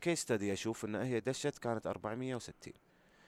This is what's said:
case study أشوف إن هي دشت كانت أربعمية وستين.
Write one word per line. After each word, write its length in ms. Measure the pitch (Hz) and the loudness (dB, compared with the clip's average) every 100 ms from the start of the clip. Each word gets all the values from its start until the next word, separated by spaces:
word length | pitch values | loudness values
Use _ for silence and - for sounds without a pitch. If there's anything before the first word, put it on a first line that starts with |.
| 175 | 2
case 140 | 165 | 2
study 240 | - 113 | 2 2
أشوف 420 | 101 98 113 110 104 | 4 2 0 -2 -2
إن 100 | 107 | 0
هي 240 | 123 120 | 2 2
دشت 380 | 110 131 147 - | 2 0 -2 0
كانت 300 | 120 113 - | 0 0 0
أربعمية 480 | 92 107 113 131 123 | -2 -2 -2 -2 -4
وستين. 380 | - - - - - _ - - | -6 -12 -14 -16 -20 _ -20 -20